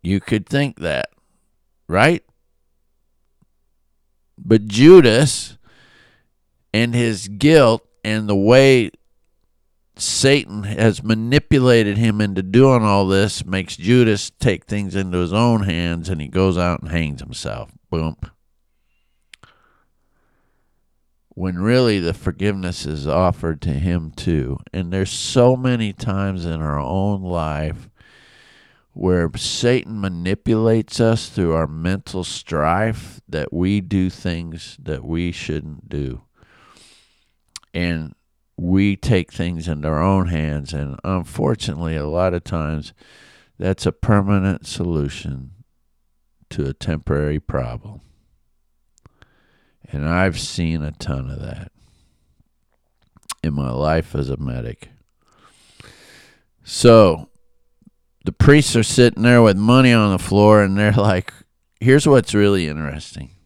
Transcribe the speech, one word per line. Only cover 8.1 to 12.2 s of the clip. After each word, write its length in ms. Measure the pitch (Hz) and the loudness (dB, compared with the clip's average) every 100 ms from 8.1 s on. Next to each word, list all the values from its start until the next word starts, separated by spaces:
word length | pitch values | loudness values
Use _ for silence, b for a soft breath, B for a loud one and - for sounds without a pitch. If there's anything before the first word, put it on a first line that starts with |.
| 107 107 | -4 0
the 80 | 101 | 0
way 560 | 101 127 135 131 104 _ _ _ _ _ _ _ _ _ _ - | 6 6 8 4 2 _ _ _ _ _ _ _ _ _ _ -12
Satan 680 | - - 135 143 - 104 | -6 0 0 0 -2 -10
has 400 | 98 107 113 98 | -8 0 0 0
manipulated 920 | 110 110 113 143 - 143 127 117 104 101 | -2 -2 2 0 2 2 4 4 2 0
him 240 | 117 104 | 0 0